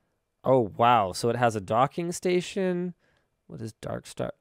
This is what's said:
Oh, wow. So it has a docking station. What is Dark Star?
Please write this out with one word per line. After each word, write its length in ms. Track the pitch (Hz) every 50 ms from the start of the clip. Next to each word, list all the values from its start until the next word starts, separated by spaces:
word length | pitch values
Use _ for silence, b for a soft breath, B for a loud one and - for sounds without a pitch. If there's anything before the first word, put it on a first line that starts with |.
| _ _ _ _ _ _ _ _ -
Oh, 280 | - 131 131 117 98 92
wow. 360 | - 117 120 123 117 101 92 90
So 160 | - - 120
it 60 | 117
has 180 | 117 123 120 107
a 60 | 110
docking 500 | 95 90 107 113 127 135 - - 170 170
station. 840 | 175 - - 185 180 180 170 - - 208 190 185 180 175 180 180 175 - _ _ _ _ _ _ _ _ _
What 160 | _ - - 110
is 100 | 110 -
Dark 320 | _ - - 113 120 - -
Star? 240 | - - 123 - - -